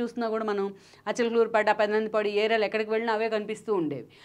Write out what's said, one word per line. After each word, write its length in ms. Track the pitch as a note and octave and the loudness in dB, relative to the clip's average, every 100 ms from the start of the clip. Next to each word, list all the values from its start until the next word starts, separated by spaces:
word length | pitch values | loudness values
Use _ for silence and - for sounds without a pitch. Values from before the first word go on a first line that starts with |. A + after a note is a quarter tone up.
చూసినా 280 | A#3+ A#3+ A#3 | -6 -4 -4
కూడా 160 | A3 | -2
మనం 220 | A3 G3+ G3 G3 - - G#3 | -2 -2 -4 -6 -20 -10 -4
ఆ 40 | |
చిలుకూరుపేట, 600 | G#3+ A#3 A#3 A3+ A3+ G#3 | -2 0 2 2 4 2
పెదనందిపాడు 580 | G#3+ G#3+ G#3+ A3 G#3+ G#3 | 2 2 2 0 0 0
ఏరియాలు 360 | G#3 G#3+ A3+ | 2 2 2
ఎక్కడికి 260 | G3 A3 G#3+ | 2 -2 -2
వెళ్ళినా 220 | A3 A#3 | -2 0
అవే 160 | G#3+ A3+ | 0 0
కనిపిస్తూ 460 | G#3+ G#3 G#3+ - | -2 -4 -6 -2
ఉండేవి. 320 | G3 D#3 C3 - - | 0 0 -4 -10 -20